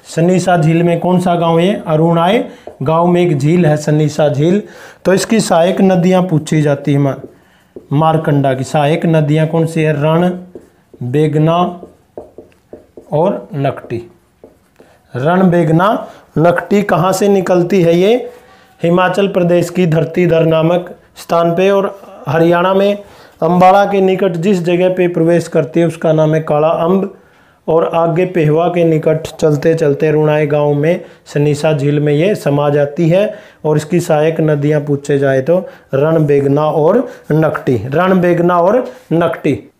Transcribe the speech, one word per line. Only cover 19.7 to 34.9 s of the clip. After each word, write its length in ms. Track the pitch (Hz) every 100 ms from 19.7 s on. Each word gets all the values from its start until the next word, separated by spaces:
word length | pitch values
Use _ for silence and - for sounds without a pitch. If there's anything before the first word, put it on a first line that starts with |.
| - 180
धरतीधर 580 | 160 151 - 175 160
नामक 500 | 160 160 160 180 175 - _ -
स्थान 340 | - 170 170
पे 200 | 170 190
और 300 | 196 196 - - - -
हरियाणा 460 | 165 165 170 185
में 240 | 190 202 202 - - - _
अम्बाड़ा 420 | 165 180 185 202
के 160 | 196 196
निकट 300 | 190 185 196
जिस 320 | 170 190 185
जगह 260 | 165 175 185
पे 140 | 185 175
प्रवेश 400 | 175 165 170 165
करती 320 | 165 165 170
है 80 | 170
उसका 260 | 160 -
नाम 200 | 156 156
है 80 | 156
काला 260 | 156 151 156
अम्ब। 500 | 165 170 190 196 - _ _ _ _ -
और 240 | 160 -
आगे 320 | 170 165 160
पेहवा 420 | 180 180 151 156 175
के 160 | 175
निकट 440 | 165 156 160 156 -
चलते 480 | - 160 147 165
चलते 360 | 160 151 143 156
रुणाई 360 | 151 151 151 151
गांव 260 | 151 147
में 320 | 147 151 185 - -
सनीसा 480 | - 147 147 147 160
झील 260 | 147 143 147
में 140 | 147
ये 220 | 147 185
समा 340 | 208 147 143 147
जाती 400 | 143 143 - 165
है। 260 | 180 214 - - _
और 120 | 151 156
इसकी 220 | 156 175
सहायक 420 | 165 151 156 160
नदियां 400 | 156 147 147 151
पूछे 380 | 143